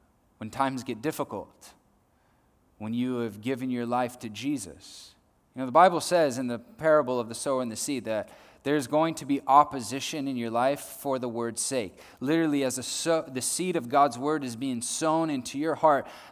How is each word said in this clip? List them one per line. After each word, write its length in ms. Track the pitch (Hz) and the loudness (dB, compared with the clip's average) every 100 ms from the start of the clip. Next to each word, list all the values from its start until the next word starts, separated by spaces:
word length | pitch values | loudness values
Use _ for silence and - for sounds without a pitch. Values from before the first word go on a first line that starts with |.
| _ _ _ - | _ _ _ -16
when 140 | 113 | -8
times 320 | 120 135 127 | -2 -2 -2
get 180 | 123 110 | -6 -6
difficult, 720 | 147 151 143 101 - _ - - _ _ _ _ _ _ _ _ _ - | -4 -4 -6 -8 -12 _ -20 -20 _ _ _ _ _ _ _ _ _ -12
when 160 | 107 | -6
you 280 | 117 127 123 | -2 -2 -2
have 200 | 117 104 | -4 -4
given 300 | 117 131 131 | -4 -4 -2
your 160 | 123 117 | -4 -2
life 320 | 123 123 - | -2 -2 -4
to 100 | - | -12
Jesus, 840 | 104 135 143 92 - - - - _ _ _ _ 151 | -8 -4 -4 -6 -16 -20 -20 -20 _ _ _ _ -10
you 40 | |
know, 40 | 131 | 2
the 60 | |
Bible 280 | 147 180 170 | 8 8 6
says 380 | - 175 147 123 | 2 4 4 2
in 80 | 127 | -4
the 140 | 117 | -4
parable 580 | - - 160 151 127 127 | -8 -2 4 4 4 0
of 100 | 113 | -2
the 60 | |
sower 280 | 113 143 131 | -4 -2 -2
and 100 | 123 | -2
the 20 | |
seed 300 | 110 - 135 | -6 -4 -4
that 240 | 110 107 - - - - | -2 -2 -4 -10 -20 -8
there's 240 | 139 147 127 | -2 0 2
going 280 | 151 165 | 2 2
to 120 | 160 135 | -2 -2
be 140 | 139 | -2
opposition 840 | - 139 147 139 107 135 - 160 139 | 6 8 8 2 -6 -6 -6 -4 -4
in 80 | 127 | -4
your 140 | 117 | -2
life 280 | 117 131 143 | 2 2 0
for 400 | - - 143 131 | -6 -8 -4 -2
the 100 | 123 | -4
word's 320 | 117 117 110 | -4 -4 -4
sake. 380 | - 131 92 - - - | -4 -2 -4 -10 -20 -6
Literally, 420 | 127 165 160 143 | 0 2 2 2
as 160 | 131 127 | 0 -2
a 40 | |
so-, 400 | 117 - 165 160 - | -6 -4 0 0 -2
the 160 | 127 | -4
seed 320 | - - 180 | -4 -2 -2
of 140 | 165 120 | -2 2
God's 280 | 143 143 120 | 4 4 2
word 280 | 143 156 | -2 -2
is 100 | 131 | -4
being 260 | 113 135 120 | -6 -4 -4
sown 500 | - - 160 160 160 | -4 -2 0 2 0
into 280 | 139 120 139 | -4 -6 -4
your 160 | 156 | -4
heart, 320 | 143 156 139 - - - | 4 4 4 0 -12 -14